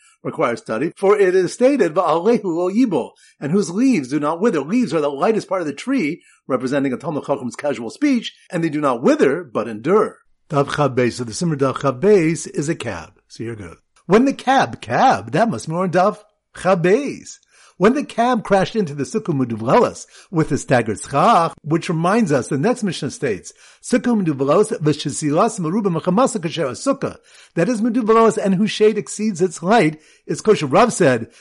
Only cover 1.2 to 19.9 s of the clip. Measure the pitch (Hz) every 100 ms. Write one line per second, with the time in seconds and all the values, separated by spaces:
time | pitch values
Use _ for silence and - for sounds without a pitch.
1.2 | 185 185 175 - 254 285 175 156 175 160
2.2 | 185 240 196 165 180 202 254 151 101 -
3.2 | _ _ 147 190 185 180 262 214 123 147
4.2 | 147 170 226 170 135 240 220 160 147 139
5.2 | 185 214 - 190 156 139 - 269 151 170
6.2 | _ _ - 131 127 139 135 120 165 147
7.2 | - 143 123 - 147 - 113 - 294 247
8.2 | - - _ 180 165 147 147 120 160 302
9.2 | 190 156 160 113 117 107 123 208 - -
10.2 | _ _ - 147 139 - 143 123 123 113
11.2 | 120 107 175 147 135 123 143 123 185 208
12.2 | 160 165 - - 147 165 120 87 78 _
13.2 | _ - 113 110 87 - _ _ - 202
14.2 | 269 - - 262 131 - - 127 254 120
15.2 | 113 139 233 120 156 165 185 180 190 190
16.2 | _ _ _ - 180 190 165 220 277 127
17.2 | - - _ _ - - 190 285 - -
18.2 | 240 247 - 196 185 220 180 143 - 220
19.2 | 214 143 127 113 113 208 120